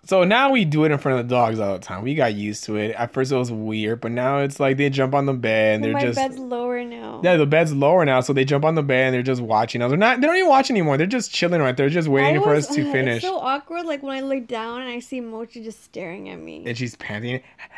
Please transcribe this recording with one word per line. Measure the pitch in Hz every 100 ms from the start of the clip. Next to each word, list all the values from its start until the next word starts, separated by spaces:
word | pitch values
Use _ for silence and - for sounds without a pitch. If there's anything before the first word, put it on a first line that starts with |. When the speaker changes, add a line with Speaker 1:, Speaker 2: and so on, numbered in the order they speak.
Speaker 1:
so | - 190
now | 180 233 277
we | 262
do | 170 151
it | 156
in | 143
front | 143 127
of | 120
the |
dogs | 123 113 113
all | 101
the | 92
time. | - 92
We | 117
got | 151 123
used | 104 104 104
to | - 107
it. | 107
At | 113 120
first | - 135
it | 135
was | 123
weird, | 113 110 110 107 117
but | 113
now | 120 127 139
it's | 139 139
like | 135 135
they | 143
jump | 135 131
on | 143 139
the |
bed | 131 113 110 107 107
and |
Speaker 2:
Well, | 113
Speaker 1:
they're | -
Speaker 2:
my | 120
Speaker 1:
just | 117
Speaker 2:
bed's | 269 262
lower | 254 240 247 247
now. | 240 233 - 113
Speaker 1:
Yeah, | 175 175
the | 143
bed's | 156 165
lower | 143 139 180
now, | 151 131
so | 127
they | 135
jump | 135 143
on | 151
the | 165
bed | 143 127 131
and |
they're | 127
just | 127 127
watching | 117 110 117 123
us. | 120
They're | 151
not, | 220 254
they | 294
don't | 359
even | 370
watch | 269 269
anymore. | 226 156 139
They're | 175
just | 247 -
chilling | - 170 175
right | 135 127
there, | 139
just | 170 160
waiting | 135 143 151
Speaker 2:
I |
Speaker 1:
for | -
Speaker 2:
was, | 147 147
Speaker 1:
us | 151
to | 147
Speaker 2:
uh, |
Speaker 1:
finish. | 135 131 117
Speaker 2:
it's | 359
so | 381
awkward, | 262 277 - 339 330
like, | 285
when | 277 269
I |
look | 269 269 233
down | 233 226 240
and | 254
I | 240
see | 247 262
Mochi | 233 220 226 240
just | 220 220
staring | - - 175 190 -
at | 87
me. | 80 78 87
Speaker 1:
And | 117
she's | 123 -
panting. | - 107 120 127 - _ -